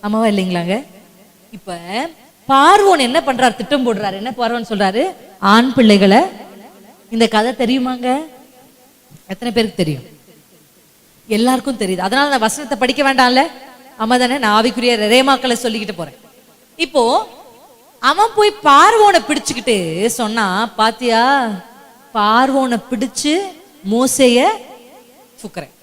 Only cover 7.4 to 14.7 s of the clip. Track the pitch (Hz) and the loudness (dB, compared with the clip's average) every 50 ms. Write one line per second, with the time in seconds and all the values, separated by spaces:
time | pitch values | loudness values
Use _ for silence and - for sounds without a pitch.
7.4 | 214 240 254 - 262 214 254 269 247 254 254 247 247 254 254 285 320 311 - - | 0 -2 -2 -4 -2 -2 0 -2 -2 -4 -6 -6 -4 -4 -4 -4 -4 -10 -18 -20
8.4 | - _ _ _ - _ _ _ _ _ _ _ _ _ - - _ _ 190 - | -20 _ _ _ -20 _ _ _ _ _ _ _ _ _ -20 -20 _ _ -14 -10
9.4 | - 247 214 240 220 214 - - 180 156 147 131 123 - - - _ _ - _ | -10 -4 -2 -2 -2 -2 -2 -4 -4 -4 -4 -8 -10 -18 -20 -20 _ _ -20 _
10.4 | _ _ _ _ _ _ _ _ _ _ _ _ _ _ _ _ _ - 220 208 | _ _ _ _ _ _ _ _ _ _ _ _ _ _ _ _ _ -6 -2 0
11.4 | 226 247 262 254 254 277 269 - 220 190 185 175 180 190 - 269 285 294 277 254 | 0 2 0 0 -2 -6 -6 -4 -4 -4 -4 -4 -4 -2 -2 0 0 0 0 0
12.4 | 220 220 - - 302 - 294 220 262 254 269 - 294 269 269 262 262 247 247 254 | -2 -2 -4 -4 -8 -8 -6 -4 -2 -2 -2 0 0 0 2 2 2 2 4 2
13.4 | 277 330 - - - - - - - - - - 220 220 247 247 254 240 254 285 | 0 0 -4 -14 -20 -20 -20 -20 -20 -20 -10 -8 -4 0 0 0 0 0 -2 -2
14.4 | 254 214 208 214 226 247 | 0 2 2 2 2 2